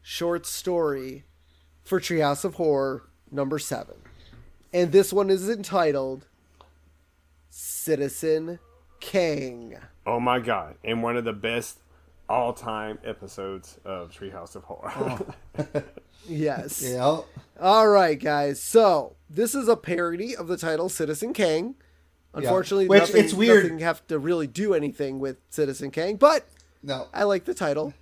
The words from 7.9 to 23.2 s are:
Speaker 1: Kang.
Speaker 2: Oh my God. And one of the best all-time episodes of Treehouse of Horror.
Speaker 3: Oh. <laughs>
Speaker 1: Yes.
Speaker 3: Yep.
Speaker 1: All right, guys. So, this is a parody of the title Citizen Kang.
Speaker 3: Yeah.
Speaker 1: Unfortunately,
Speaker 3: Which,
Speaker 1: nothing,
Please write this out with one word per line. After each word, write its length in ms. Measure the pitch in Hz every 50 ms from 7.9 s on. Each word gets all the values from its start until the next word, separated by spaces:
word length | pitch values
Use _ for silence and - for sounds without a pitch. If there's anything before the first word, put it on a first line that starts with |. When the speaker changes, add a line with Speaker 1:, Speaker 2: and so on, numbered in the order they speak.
| 156 139 143 135 131 - - 160 156 156 160 165 175 170 _ _ _ _ _ _ - _
Speaker 1:
Kang. 760 | - - - 196 175 165 147 143 135 127 120 120 117 117 117 - - - _ _ _
Speaker 2:
Oh 140 | - 117 120
my 200 | 120 123 123 127
God. 360 | 113 120 110 95 82 73 - - -
And 200 | 110 113 117 113
one 140 | 117 120
of 80 | 123 117
the 80 | 113 107
best 460 | 101 104 113 117 120 113 - - _ _ _ _ _ _ _ _ - - -
all-time 720 | 110 123 123 120 120 - - 117 110 107 107 107 107 107 -
episodes 760 | 113 107 - 101 101 - - 98 98 98 95 92 - - - _
of 260 | 98 95 90 87 85
Treehouse 440 | 90 - 101 95 92 92 85 - -
of 80 | 95 -
Horror. 260 | - - - - - -
Speaker 3:
Oh. 840 | 135 - 131 123 107 196 - - - - - - - 147 - - 143 -
<laughs> 60 | - - - _ _ _ _ -
Speaker 1:
Yes. 560 | - 165 151 156 151 135 120 123 143 - -
Speaker 3:
Yep. 440 | 131 127 123 123 123 143 156 165 - - - - - _ _ -
Speaker 1:
All 300 | 170 185 208 220 220 214
right, 280 | 208 196 185 165 151
guys. 440 | 131 - 156 147 147 143 143 143 -
So, 560 | - - - 226 226 196 175 147 120 - - _ _ _
this 240 | 151 165 233 226 -
is 140 | 277 247
a 80 | 220 226
parody 580 | 226 - 170 175 175 175 170 170 175 208 240 247
of 140 | - 170
the 80 | 165 180
title 320 | 165 165 160 156 156 175
Citizen 460 | 185 - - 160 147 156 147 214 240 269
Kang. 420 | - 202 170 156 165 185 240 269 _ _ _ _ _ _ _ _ _ _ _ -
Speaker 3:
Yeah. 60 | - 139
Speaker 1:
Unfortunately, 440 | 123 185 185 180 - 196 196 190
Speaker 3:
Which, 140 | 185 196 202
Speaker 1:
nothing, 240 | - - - 220